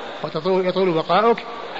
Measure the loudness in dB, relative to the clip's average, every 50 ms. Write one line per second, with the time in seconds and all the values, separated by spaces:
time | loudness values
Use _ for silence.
0 | -12 -12 -10 -8 -8 -6 -6 -4 0 2 2 2 2 0 0 2 2 2 2 2
1 | 2 2 4 4 4 4 2 2 -2 -8 -12 -12 -12 -12 -8 -6